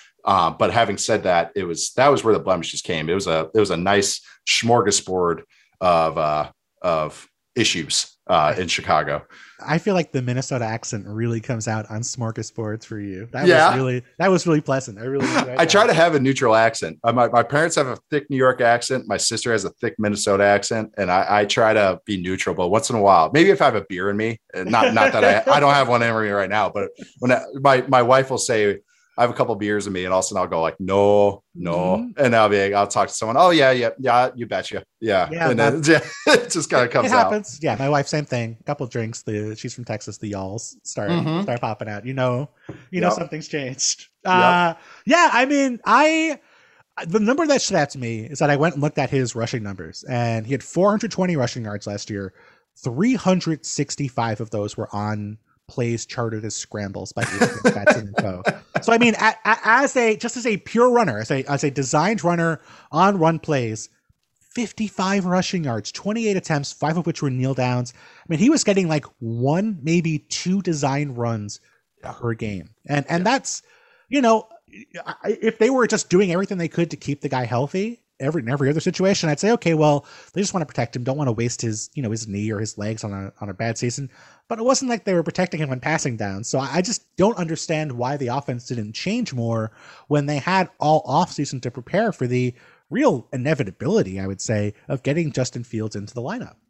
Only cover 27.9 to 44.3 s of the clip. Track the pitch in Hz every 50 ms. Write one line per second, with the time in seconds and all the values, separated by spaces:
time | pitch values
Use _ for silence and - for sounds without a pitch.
27.9 | 135 127 120 117 127 135 135 131 131 110 - - 123 110 104 101 98 - _ _
28.9 | _ _ _ _ _ - 120 120 117 - 131 117 113 98 107 104 104 104 98 101
29.9 | 95 90 90 92 92 95 90 - 104 95 90 87 90 82 82 80 80 - 95 92
30.9 | 95 101 101 101 104 104 101 101 101 - _ _ _ 87 87 85 82 87 90 92
31.9 | 92 107 240 247 208 - 143 123 117 113 110 104 101 101 98 98 101 101 101 101
32.9 | - 110 101 92 - - - 110 117 139 175 185 175 160 139 131 131 127 117 113
33.9 | - - 131 127 117 123 127 127 - 127 120 107 104 92 92 - - 95 - _
34.9 | _ _ - 110 101 95 87 - 156 170 165 - 123 113 113 113 123 160 151 147
35.9 | 160 151 - - - - - 302 294 - - - - 180 147 - 175 139 123 123
36.9 | - 143 117 104 - - - 92 101 107 202 - - - 156 139 113 - 135 139
37.9 | 151 143 131 - - 151 147 - - 120 117 113 113 110 _ - 143 - 143 113
38.9 | - 120 113 110 117 - - - 110 104 107 107 110 - - 127 - - 120 -
39.9 | 113 104 - - 104 - - 107 104 98 95 95 98 113 - - - _ _ -
40.9 | - - 107 104 175 170 - 156 156 170 202 - 123 120 - 117 110 - 110 107
41.9 | 104 104 104 123 131 135 127 127 123 123 143 - _ _ _ - - - - _
42.9 | - 180 170 180 170 - 175 - - 151 - - - 151 139 127 131 - - -
43.9 | - - - _ _ _ _ 196